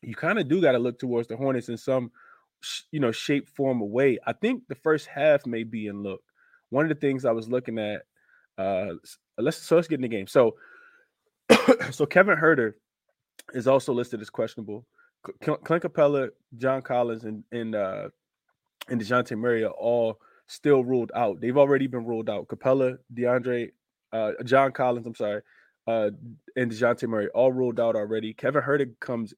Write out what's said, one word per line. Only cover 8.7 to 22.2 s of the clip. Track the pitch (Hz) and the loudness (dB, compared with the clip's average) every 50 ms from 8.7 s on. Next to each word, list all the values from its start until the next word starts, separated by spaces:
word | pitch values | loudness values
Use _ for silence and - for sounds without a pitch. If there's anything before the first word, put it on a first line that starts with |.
| 98 92 98 101 85 - _ | -2 -2 -4 -4 -8 -12 _
s-, | - - _ _ _ _ - | -20 -20 _ _ _ _ -4
let's, | 117 143 160 - | -2 -2 -2 -4
so | - - 170 | -2 2 2
let's | 165 170 | 2 4
get | - 160 135 | 2 -4 -4
in | |
the | 127 117 | -4 -4
game. | 113 101 95 | -4 -6 -6
So, | 98 - 147 123 113 110 _ - - - - - - _ _ _ _ _ _ _ _ _ _ _ _ | 2 4 4 4 4 2 _ -20 -20 -20 -20 -20 -20 _ _ _ _ _ _ _ _ _ _ _ _
<coughs> | 226 - - - 262 - - 123 | 6 6 8 4 4 4 2 -8
so | - - 151 | -2 -2 -2
Kevin | - - 180 190 208 180 | 2 6 6 6 6 4
Huerter | 151 160 160 160 139 117 110 104 _ _ _ _ _ _ _ _ _ _ _ _ - - - | 4 4 4 4 4 2 -2 -4 _ _ _ _ _ _ _ _ _ _ _ _ -20 -20 -10
is | - 131 110 131 | -8 -2 2 4
also | 135 135 - - | 2 2 2 0
listed | 131 120 120 - - 107 | -2 -2 -2 -4 -8 -12
as | 107 - | -12 -12
questionable. | - - 113 113 - - 110 104 104 110 123 _ _ _ _ _ _ _ _ | -6 -6 -6 -6 -6 -12 -12 -12 -12 -14 -14 _ _ _ _ _ _ _ _
C-, | - - _ | -20 -18 _
Cl-, | - - 151 - | -4 -4 -4 -4
Clint | - - 160 170 | -2 -2 -2 -2
Capella, | - 170 _ - 151 143 147 139 131 110 - _ _ _ - | -2 -4 _ 2 2 2 2 0 -2 -4 -8 _ _ _ -14
John | 113 123 131 131 135 | -4 -2 -2 -2 -2
Collins, | 131 - 127 123 120 117 113 110 117 | -4 -2 -2 0 0 0 -4 -6 -8
and, | 110 107 104 - _ | -10 -12 -12 -14 _
and, | - 120 117 113 110 | -10 -8 -8 -4 -4
uh, | 104 101 95 98 101 101 101 _ _ _ _ _ _ _ _ _ _ _ _ _ _ - - | -4 -4 -4 -4 -8 -10 -12 _ _ _ _ _ _ _ _ _ _ _ _ _ _ -10 -6
and | 131 120 | -6 -6
DeJounte | 107 98 123 123 120 - 123 107 | -2 0 0 0 0 -2 -6 -4
Murray | 113 123 117 113 110 | -2 0 0 0 0
are | 101 | -2
all | - - 95 117 120 120 117 113 107 _ _ _ _ _ _ | -4 -2 -2 0 2 2 0 0 -2 _ _ _ _ _ _
still | _ - - _ 147 143 131 127 | _ -20 -4 _ 4 4 4 4
ruled | 120 131 123 117 107 - | 2 0 0 0 -2 -2
out. | 117 123 107 95 76 | -2 0 0 -2 -2
They've | 80 117 123 | -4 0 6
already | 143 143 139 143 135 135 | 6 6 6 6 2 2
been | 131 123 123 113 | -2 -4 -6 -6
ruled | 117 117 113 | -4 -6 -4